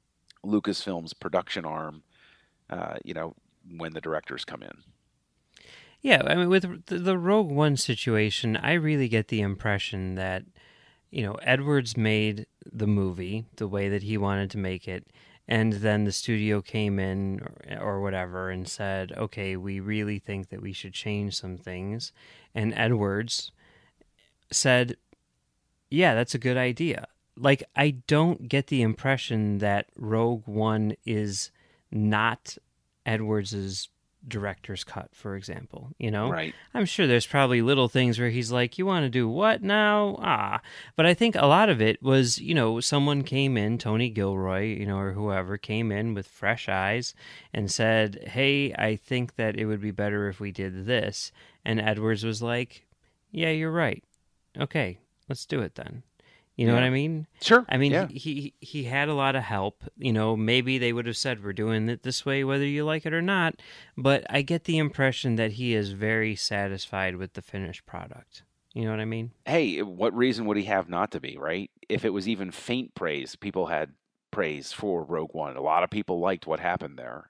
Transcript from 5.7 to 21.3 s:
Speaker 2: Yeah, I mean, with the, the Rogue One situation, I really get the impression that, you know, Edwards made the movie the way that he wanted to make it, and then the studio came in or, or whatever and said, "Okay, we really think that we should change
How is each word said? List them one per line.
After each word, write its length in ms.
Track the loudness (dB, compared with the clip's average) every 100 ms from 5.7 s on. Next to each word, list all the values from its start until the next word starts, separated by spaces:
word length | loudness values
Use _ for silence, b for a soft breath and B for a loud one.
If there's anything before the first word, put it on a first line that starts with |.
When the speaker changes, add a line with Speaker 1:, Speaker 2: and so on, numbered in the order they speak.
| B B B
Speaker 2:
Yeah, 200 | 4 6 6
I 80 |
mean, 140 | 4 6
with 380 | 4 2 -6 -6
the, 120 | -2
the 200 | 0 2
Rogue 320 | 4 4 4
One 260 | 4 4 4
situation, 800 | 0 0 2 4 4 2 0 0
I 160 | 2
really 360 | 2 2 2 2
get 200 | 2 2
the 140 | 0
impression 720 | 0 0 0 -2 -2 -4 -4
that, 300 | -4 -4 -4 -8 _ b b b b b
you 120 | -4
know, 120 | -4 -2
Edwards 520 | 2 2 4 2 0 0
made 500 | 2 4 2 -2 -10 _
the 220 | -14 -2 2
movie 580 | 2 2 -2 -6 -8 -8 -6
the 120 | -4
way 200 | -2 0
that 120 | -2
he 140 | -2 -2
wanted 340 | 0 0 -2
to 60 | -4
make 300 | -4 -6 -8
it, 180 | -12 -12 b b b -2
and 280 | 2 2
then 300 | 2 2 2
the 80 | 2
studio 500 | -2 -2 0 2 0
came 360 | -2 -2 0 0
in 420 | -2 -2 -2 -4 -8 -14 -12
or, 80 | -6
or 180 | -4 -2
whatever 500 | -2 -4 -4 -6 -6
and 160 | -6 -6
said, 460 | -6 -4 -4 -6
"Okay, 440 | -6 -6 -6 -6 -4
we 220 | -6 -6
really 380 | -2 -2 -2 -4
think 300 | -6 -8 -8
that 140 | -10
we 100 | -10
should 220 | -10 -10
change 420 | -8 -4 -2 -2